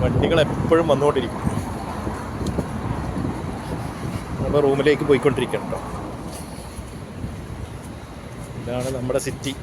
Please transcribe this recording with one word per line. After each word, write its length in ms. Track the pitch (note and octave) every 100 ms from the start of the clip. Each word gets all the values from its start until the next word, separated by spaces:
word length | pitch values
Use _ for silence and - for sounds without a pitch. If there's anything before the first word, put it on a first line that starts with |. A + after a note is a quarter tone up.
വണ്ടികൾ 360 | B2+ A#2+ C#3+ E3
എപ്പോഴും 480 | C3+ - - E3 E3
വന്നുകൊണ്ടിരിക്കും. 520 | C#3 D3 C#3+ A#2 - - - - - - - - - - - - - - - - - - - - - - - - - - - - - - -
നമ്മൾ 160 | - D3
റൂമിലേക്ക് 420 | C#3+ C#3 C#3 C#3
പോയിക്കൊണ്ടിരിക്കുകയാണ് 720 | D3 C#3 C#3+ B2 B2 A2 -
ട്ടോ. 80 | - - - - - - - - - - - - - - - - - - - - - - - - - - - - -
ഇതാണ് 340 | A#2 B2 B2+ C3
നമ്മുടെ 220 | B2 C3
സിറ്റി. 360 | C3+ C3 C3+ C3+